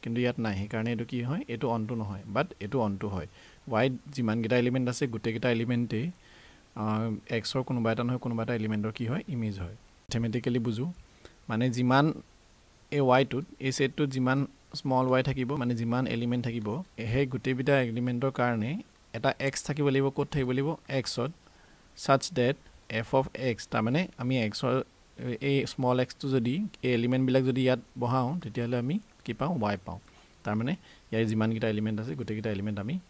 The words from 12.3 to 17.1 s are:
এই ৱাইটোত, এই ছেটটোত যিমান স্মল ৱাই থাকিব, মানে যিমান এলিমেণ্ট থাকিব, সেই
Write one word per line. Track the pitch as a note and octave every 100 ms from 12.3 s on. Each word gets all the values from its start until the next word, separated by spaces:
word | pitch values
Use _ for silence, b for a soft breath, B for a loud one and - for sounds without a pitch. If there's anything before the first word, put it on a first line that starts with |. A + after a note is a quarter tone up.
| - - - - - -
এই | D3
ৱাইটোত, | C3 C3 C#3 B2 E3 -
এই | C3
ছেটটোত | B2+ C3+ B2 D3
যিমান | C3 B2+ C3+ C#3+ - -
স্মল | - C#3+ C3 B2+
ৱাই | C3
থাকিব, | C3 C3 B2 D3
মানে | A#2+
যিমান | A#2 A#2 A#2+ C3
এলিমেণ্ট | A#2 A#2+ B2
থাকিব, | A#2+ A#2 G#2 A#2+ F#3 -
সেই | A2